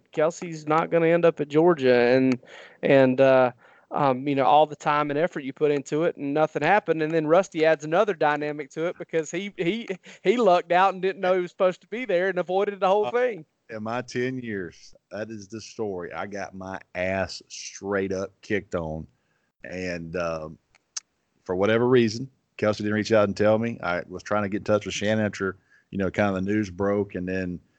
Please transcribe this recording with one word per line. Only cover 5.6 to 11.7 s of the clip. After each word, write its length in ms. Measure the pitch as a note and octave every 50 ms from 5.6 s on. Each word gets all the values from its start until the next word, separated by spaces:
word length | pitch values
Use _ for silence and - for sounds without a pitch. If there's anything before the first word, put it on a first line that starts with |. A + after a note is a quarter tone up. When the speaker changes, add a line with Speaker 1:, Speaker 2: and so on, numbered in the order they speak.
| D3+ D3
Speaker 1:
into 340 | D3 C#3+ C3 - D3+ D3+ E3+
it 120 | E3+ - -
and 160 | C#3+ C#3 C#3+
nothing 280 | D#3 D#3 D3+ - - C#3+
happened. 400 | D#3+ G3 G#3 - - D#3+ D#3+ D#3
And 80 | D#3
then 160 | E3 D#3+ D#3
Rusty 380 | D3 E3 F#3 F#3 - - D#3+ D#3
adds 200 | D#3+ D#3+ D3 D3+
another 280 | D#3 D#3+ F#3 A3 G#3 F3+
dynamic 560 | D3+ D#3 D3 D3 C#3+ D3 D3+ D3 D3 C3+ - -
to 120 | D#3 D#3+
it 140 | F3+ D#3+ -
because 320 | E3+ - - D#3+ D#3 -
he, 240 | - F3+ G3+ G3+ -
he, 320 | - F3 E3+ G#3+ A3+ - - F#3 - _ - - - -
he 140 | G3 A3+
lucked 360 | A#3+ A#3 F#3 F3 F3 E3 E3+ E3+
out 200 | F3+ F#3+ F#3+ F#3+
and 80 | F#3+
didn't 220 | F3+ G3 E3+ F#3+ F#3
know 120 | F3+ F#3
he 60 | F#3
was 100 | F3+ E3+
supposed 300 | - - F#3+ F#3